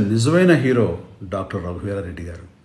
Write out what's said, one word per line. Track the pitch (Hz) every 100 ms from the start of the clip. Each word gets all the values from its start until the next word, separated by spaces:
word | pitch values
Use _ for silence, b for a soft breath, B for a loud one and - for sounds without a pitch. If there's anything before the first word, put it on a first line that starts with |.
| 101
నిజమైన | 113 120 160 180 156
హీరో | 127 120 98 85 - - 101
డాక్టర్ | 95 95 98 87
రఘువీరారెడ్డి | 87 98 98 90 85 85
గారు. | 82 85 -